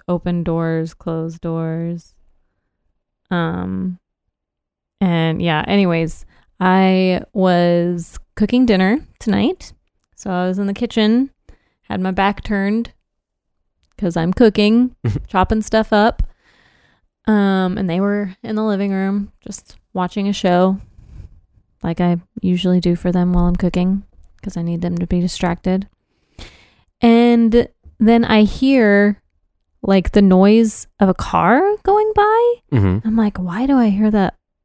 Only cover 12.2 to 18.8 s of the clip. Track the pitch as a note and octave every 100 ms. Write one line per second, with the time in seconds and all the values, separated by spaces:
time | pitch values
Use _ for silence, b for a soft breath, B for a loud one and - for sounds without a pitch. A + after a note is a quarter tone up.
12.2 | G3 G3+ - G3+ G3 A3 A#3 _ _ _
13.2 | _ _ _ _ _ _ _ - F#3 E3
14.2 | E3 - A3+ G#3+ G#3 A#3 B3 - A#2+ -
15.2 | - F#3+ F#3+ A3 - A3 G#3+ G#3 A3 -
16.2 | - - _ _ _ _ _ _ _ _
17.2 | - G#3+ G3 F#3+ F#3 F#3 F#3 F3 G3+ G#3
18.2 | G3 - A#3 G#3+ A3 G3